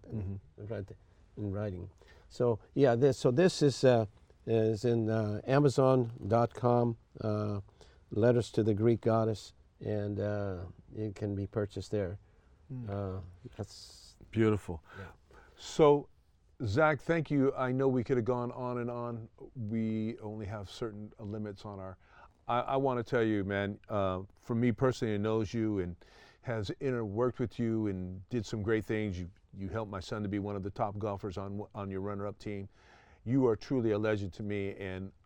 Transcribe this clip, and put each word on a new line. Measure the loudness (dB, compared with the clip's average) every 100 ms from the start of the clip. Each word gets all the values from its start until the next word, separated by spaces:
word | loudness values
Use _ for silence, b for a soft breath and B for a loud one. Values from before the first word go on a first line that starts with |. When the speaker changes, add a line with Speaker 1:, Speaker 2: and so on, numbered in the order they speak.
| -8
Speaker 1:
in, | -8
Speaker 2:
Mm-hmm. | -6 -10 -14 -16 -10
Speaker 1:
write-, | -8 -10 -14 b b -18 -8
in | -6
writing. | -4 -6 -6 -12 -16 b b b
So, | 0 2 2 b 4
yeah, | 4 6
this, | 4 4
so | 2
this | 6 4 6
is, | 2 6
uh, | 6 6 4 -6 _ -12 0
is | 2 4 2 2
in, | 2 2
uh, | 0 0 -2 2
Amazon | 4 4 6 6 6 2 -2 2
dot | 2 2
com, | 2 4 4 2 -2 _ -6
uh, | -2 -2 -2 -4 -8 b b b b
Letters | 2 4 4 2
to | 2
the | 2
Greek | 4 4 4
Goddess, | 4 2 2 -2 -8 -20 _ -12
and, | -6 -4 -2 -2
uh, | -2 -2 -4 -6 -10 -16 -14 -8
it | -8 -4
can | -4 -4
be | -4
purchased | -4 -4 -6 -4
there. | -4 -4 -8 b b b b -14
Speaker 2:
Mm. | -12 -8
Speaker 1:
Uh, | -6 -6 -8 -12 -16 -18 -12
that's | -12 -12 -20 -20 -20 -20 -6
Speaker 2:
Beautiful. | 2 4 2 -2 -12 -12 -16
Speaker 1:
Yeah. | -16 B _ B B B
Speaker 2:
So, | -4 6 6 6 2 _ _ _ _ -8 -2
Zach, | 2 4 2
thank | 0 0 2
you. | 2 2 2
I | -2
know | 2 2
we | 2
could | 2 0
have | 2
gone | 0 -2
on | -4 -6 -4
and | -4
on. | -4 -6 -8 -12 -18 -16 -10 -4
We | -2 0 -2 -4 -6
only | -10 -8 -8
have | -8 -10
certain, | -8 -8 -8 -14 -12
uh, |
limits | -8 -6 -6 -8 -12
on | -12
our, | -12 -14 B B B B -2
I, | -2
I | 0 0
wanna | 0 0
tell | 0 2
you, | 2 2
man, | 0 0 -2 -4 -4
uh, | -2 0 -2 -6 _
for | -4 0
me | 2
personally, | 2 0 0 -2 0
who |
knows | 0 0 0
you | -2 -2 0
and | -4 -6 B B B B
has | -8 -6 -6 -4
inter-, | -4 -2
worked | -4 0 0 0
with | -4 -2
you | 0 0 0
and | -2 -6 -10 -6
did | -6 -4
some | -4
great | 0 0 0
things. | -2 -2 -4
You, | -8 -12 _ -12
you | -8
helped | -6 -6
my | -8
son | -8 -6
to | -2
be | -2
one | -4 -6
of |
the | -6
top | -4 -4 -2
golfers | -4 -4 -6 -8
on, | -8 -8 -10
on | -8 -6
your | -6
runner-up | -6 -6 -8 -8
team. | -10 -10 -12 b b b b b -2
You | 2 4
are | 2
truly | 0 0 2
a | 2
legend | 2 0 -2
to | -8
me, | -6 -4 -4 -6
and | -8 -8 -10 -14